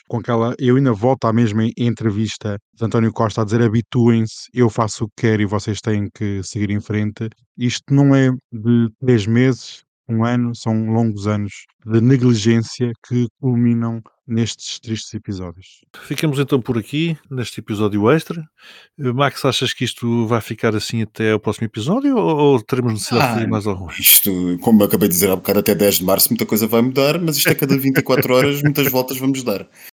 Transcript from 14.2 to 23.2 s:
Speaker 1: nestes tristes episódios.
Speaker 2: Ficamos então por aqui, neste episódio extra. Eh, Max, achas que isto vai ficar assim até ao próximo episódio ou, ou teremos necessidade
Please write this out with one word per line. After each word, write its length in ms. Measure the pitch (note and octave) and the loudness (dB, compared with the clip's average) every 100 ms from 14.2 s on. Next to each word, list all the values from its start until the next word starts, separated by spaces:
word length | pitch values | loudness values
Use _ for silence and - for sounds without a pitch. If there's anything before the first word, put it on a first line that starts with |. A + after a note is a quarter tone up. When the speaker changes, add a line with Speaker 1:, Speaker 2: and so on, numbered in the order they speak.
| - | -6
Speaker 1:
nestes 520 | A2+ A2 - - - | -2 -2 -4 -12 -12
tristes 340 | - A2 - | -8 -8 -8
episódios. 520 | G#2+ - F#2+ F2+ E2+ - _ _ - | -12 -10 -10 -10 -14 -20 _ _ -20
Speaker 2:
Ficamos 360 | - C#3+ D#3+ C#3 | -12 -4 -2 0
então 240 | C3+ C3+ | 0 0
por 160 | A2+ A#2 | 0 -4
aqui, 400 | - D3 E3 D#3 _ | -4 -2 -2 -4 _
neste 300 | C3 A#2 - | -8 -8 -10
episódio 480 | - G#2 G#2+ G#2 G#2+ | -6 -2 0 2 4
extra. 320 | D#3 - E3+ D#3 _ - - - - | 2 0 -10 -12 _ -20 -20 -20 -8
Eh, 140 | C3 | -4
Max, 300 | B2 C#3 - C#3 | 0 0 0 -2
achas 280 | - B2 | 0 -2
que 120 | - A#2+ | -4 -6
isto 420 | - A#2+ A#2 A2 | -4 -2 -2 0
vai 140 | A#2 | -2
ficar 340 | - A2+ A#2 G#2+ | -2 -4 -2 -2
assim 260 | - A#2 | -2 -4
até 300 | G#2+ - A2 | -6 -2 0
ao 80 | G#2+ | 0
próximo 260 | - - A2 | -2 -4 -6
episódio 520 | - A2+ A#3 C#4+ B3+ | -4 -2 0 0 2
ou, 180 | E3 D3+ | 2 4
ou 260 | D3 C3+ | 4 4
teremos 300 | - B2+ A#2+ | 2 -2 0
necessidade 340 | G#2+ - A#2+ | -2 -2 0